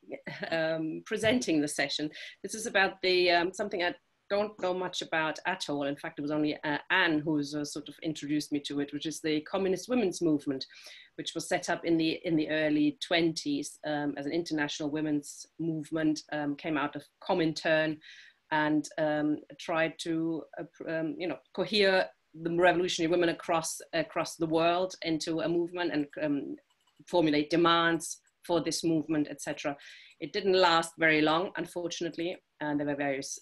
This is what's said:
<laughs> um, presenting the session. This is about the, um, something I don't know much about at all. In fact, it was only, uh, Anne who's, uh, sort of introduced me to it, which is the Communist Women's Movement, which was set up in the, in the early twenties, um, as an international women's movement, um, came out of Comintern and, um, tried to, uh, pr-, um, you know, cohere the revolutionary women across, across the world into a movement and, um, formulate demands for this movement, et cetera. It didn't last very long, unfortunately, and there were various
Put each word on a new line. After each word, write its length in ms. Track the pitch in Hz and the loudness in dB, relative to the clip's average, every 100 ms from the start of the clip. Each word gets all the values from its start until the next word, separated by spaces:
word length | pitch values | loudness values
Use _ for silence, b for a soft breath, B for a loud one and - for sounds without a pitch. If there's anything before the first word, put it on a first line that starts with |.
| - 143 | -16 -14
<laughs> 300 | - 143 185 | -12 -10 -4
um, 520 | 165 160 160 160 170 - | 0 0 0 -4 -6 -6
presenting 560 | 214 220 247 247 160 | 0 2 2 2 2
the 60 | 147 | 2
session. 420 | - 143 - 151 B B B | 0 -2 -2 -4 B B B
This 120 | 196 | -10
is 120 | 220 226 | -8 -2
about 340 | 196 190 - | 2 2 2
the, 300 | 185 180 180 | 2 4 6
um, 220 | 175 175 | 4 2
something 280 | 185 208 170 | -2 -4 -2
I 120 | 175 180 _ _ - | -2 -4 _ _ -2
don't 240 | 202 208 - | 0 0 -2
know 140 | 185 | -2
much 260 | 185 180 - | -2 -4 -6
about 380 | - 165 156 151 - | -2 0 0 -2 -4
at 240 | - - | -4 -4
all. 140 | 143 | -2
In 120 | 139 143 | -2 -4
fact, 220 | 165 - | -8 -8
it 40 | |
was 80 | 143 | -2
only, 280 | 151 151 - | 0 0 -2
uh, 120 | - 147 - | -2 -4 2
Anne 300 | 180 175 151 | 2 4 2
who's, 340 | 151 151 139 | 0 0 -2
uh, 100 | 151 | -4
sort 240 | 147 156 147 | -6 -8 -12
of 60 | - | -10
introduced 500 | 165 151 143 151 - | -8 -6 -2 -2 -2
me 80 | 147 | -4
to 200 | - 143 | -4 -4
it, 120 | 143 | -4
which 140 | 147 160 | -4 -6
is 160 | 147 | -4
the 180 | 160 151 | -2 -2
Communist 480 | 151 196 196 175 - | -2 -2 0 -2 0
Women's 320 | 254 196 160 | 0 0 0
Movement, 460 | 170 147 147 135 - B B B B - | 2 2 0 -6 -6 B B B B -12
which 180 | 160 | -8
was 140 | 165 - | -6 -2
set 220 | 175 175 | -2 -2
up 160 | 170 170 | -2 2
in 100 | 165 | 2
the, 240 | 160 - | 2 0
in 120 | - 160 | 0 0
the 140 | 151 | 2
early 480 | 156 156 151 147 147 | 0 2 4 2 0
twenties, 800 | - 170 165 160 147 143 143 - 151 | 0 2 2 0 -4 -4 -4 -8 -4
um, 260 | 147 147 139 | -2 -2 -4
as 80 | 139 | -2
an 60 | |
international 580 | 165 170 156 147 - 147 | -2 -2 -2 -2 -4 -4
women's 560 | 156 156 147 - - - - | -2 0 -2 -4 -16 -16 -6
movement, 640 | 165 160 147 160 156 151 - | -4 -4 -4 0 0 0 -4
um, 240 | 151 147 143 | -4 -4 -4
came 200 | 170 151 | -4 -2
out 180 | 143 | -2
of 80 | 147 - _ - | -6 -14 _ -2
Comintern 680 | 180 165 151 170 156 156 156 B B B B - | 2 2 0 2 2 2 -4 B B B B -2
and, 360 | 156 151 151 151 - | 0 4 2 0 -2
um, 400 | 156 151 151 151 - - | 0 2 0 -2 -6 -14
tried 360 | - 165 160 - | -4 0 0 -2
to, 420 | 170 160 165 160 - - | -4 -2 0 -4 -8 -12
uh, 40 | 160 | -14
pr-, 160 | - - | -12 -6
um, 240 | 160 160 - | -4 -4 -4
you 100 | 175 | -6
know, 120 | 135 _ | -6 _
cohere 520 | - 185 208 196 185 - - _ 156 | -6 0 4 6 6 2 -4 _ -8
the 120 | 165 | -2
revolutionary 560 | 170 180 170 180 - 160 | 4 6 6 2 0 2
women 200 | 180 170 | 4 2
across, 500 | 160 - 208 156 - - | 0 0 -2 -2 -8 -6
across 440 | 165 156 175 160 - | -4 -2 -2 -4 -4
the 100 | 165 | 0
world 480 | 160 170 175 185 - | 4 4 2 0 -4
into 380 | 165 156 170 160 | -2 -2 -2 -2
a 80 | 165 | 0
movement 440 | 170 170 175 175 | 0 -2 -2 -2
and, 140 | 147 143 - | -2 -2 -4
um, 320 | 151 143 135 147 _ _ _ _ - | -2 -2 -4 -12 _ _ _ _ -2
formulate 420 | 175 160 147 151 | 2 4 2 2
demands 720 | 165 170 170 165 165 - - _ _ - | 4 6 6 4 2 -4 -12 _ _ -2
for 140 | 170 | 0
this 240 | 160 151 | 0 -2
movement, 420 | 165 160 147 156 147 | 0 0 0 0 -2
et 140 | 147 | -4
cetera. 340 | - 143 151 139 B B B B | -8 -6 -6 -8 B B B B
It 120 | 160 | -8
didn't 200 | 202 190 | -2 2
last 400 | 185 180 165 165 - | 6 6 6 2 2
very 260 | 160 156 | 4 6
long, 280 | 151 160 202 - | 4 2 0 -6
unfortunately, 800 | 175 180 170 - 170 156 170 - _ - | -8 -6 -6 -4 -6 -4 -6 -6 _ -8
and 180 | 151 147 | -2 -2
there 80 | 147 | 0
were 80 | |
various 420 | 139 143 135 143 - | -2 -2 -2 -4 -10